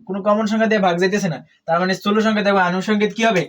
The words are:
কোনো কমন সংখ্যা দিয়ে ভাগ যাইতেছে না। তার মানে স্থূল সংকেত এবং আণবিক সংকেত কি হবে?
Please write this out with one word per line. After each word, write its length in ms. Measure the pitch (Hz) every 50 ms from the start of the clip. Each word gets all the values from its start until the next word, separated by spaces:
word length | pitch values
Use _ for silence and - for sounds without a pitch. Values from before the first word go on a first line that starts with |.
| -
কোনো 120 | - 190 202 190
কমন 180 | 208 208 214 220 202
সংখ্যা 180 | 220 220 226 214
দিয়ে 140 | 220 208 190
ভাগ 80 | 180 170 175
যাইতেছে 280 | 185 190 202 202 180 175 143
না। 60 | 123 - _ _ _ _
তার 100 | - 165 175
মানে 120 | 185 185 190 180
স্থূল 160 | - 208 202 220 214
সংকেত 200 | 220 214 208 196 202 196
এবং 80 | 196 180
আণবিক 180 | 175 180 185 185 214
সংকেত 220 | 214 208 214 208 208
কি 60 | - 226 226
হবে? 140 | 196 175 147